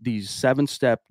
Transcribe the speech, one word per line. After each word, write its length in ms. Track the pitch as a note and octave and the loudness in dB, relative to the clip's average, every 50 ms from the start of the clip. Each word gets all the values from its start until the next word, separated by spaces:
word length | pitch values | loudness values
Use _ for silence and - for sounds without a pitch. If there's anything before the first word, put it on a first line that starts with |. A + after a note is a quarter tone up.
these 280 | - B2 A2+ G#2+ G2 G2 | -4 -4 -4 -4 -4 -8
seven-step 720 | - - - C3 C3 C3+ C#3+ C#3 - - - B2+ A#2 A2 _ _ | -6 -2 0 2 2 2 0 -2 -2 0 0 0 0 0 _ _